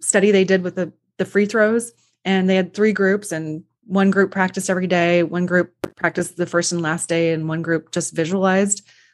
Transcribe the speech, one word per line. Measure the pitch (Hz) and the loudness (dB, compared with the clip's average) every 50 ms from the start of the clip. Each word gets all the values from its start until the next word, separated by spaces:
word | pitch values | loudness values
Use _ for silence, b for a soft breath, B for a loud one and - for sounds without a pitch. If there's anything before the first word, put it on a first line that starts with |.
study | - - - 202 190 208 | -4 0 2 4 4 6
they | 196 190 190 | 6 4 4
did | 180 190 185 | 4 2 0
with | 180 180 - | 0 -2 -6
the, | 185 180 156 - _ _ _ _ | -6 -6 -6 -8 _ _ _ _
the | - 185 | -8 -6
free | - - 202 208 | -2 0 0 0
throws, | 202 233 220 214 214 226 233 226 - _ _ _ _ _ _ - | 2 2 2 2 2 2 0 -2 -6 _ _ _ _ _ _ -2
and | 185 190 190 185 185 | 0 0 2 2 2
they | 190 | 2
had | 190 185 165 - | 2 0 -2 0
three | 202 208 220 202 | 0 2 2 2
groups, | 202 196 190 196 202 202 - | 2 2 0 0 0 -4 -6
and | 165 160 160 156 156 160 - _ _ _ _ | -8 -8 -6 -8 -8 -10 -12 _ _ _ _
one | - 185 190 196 196 | -2 0 2 2 4
group | 185 196 190 196 | 4 2 0 0
practiced | - 196 185 185 185 196 185 - | 0 -2 -2 -2 -2 -4 -4 -2
every | 185 185 185 | -2 -2 -2
day, | 175 180 175 170 175 175 175 170 | 0 0 2 2 2 2 2 2
one | 160 170 175 180 | 0 -2 -2 -2
group | 170 175 180 170 - _ _ - - - | 0 2 0 0 -2 _ _ -14 -14 -8
practiced | - 170 165 165 185 175 - - | -4 -4 -4 -2 -4 -6 -6 -6
the | 175 175 | -6 -6
first | 175 - 170 170 - | -2 -2 -2 -2 -2
and | 175 170 | -4 -4
last | 165 156 160 170 - | -2 -2 -4 -4 -4
day, | - 170 165 165 165 165 | -2 -2 0 0 0 -2
and | 160 156 | -2 -4
one | 156 160 165 | -4 -6 -4
group | 160 160 165 156 - _ | -4 -2 -4 -4 -4 _
just | - 180 160 - - | -6 -6 -6 -6 -4
visualized | 165 160 160 190 196 190 190 185 196 208 202 196 - - b b b b b | -4 -4 -2 -2 0 0 2 2 2 0 -2 -4 -8 -16 b b b b b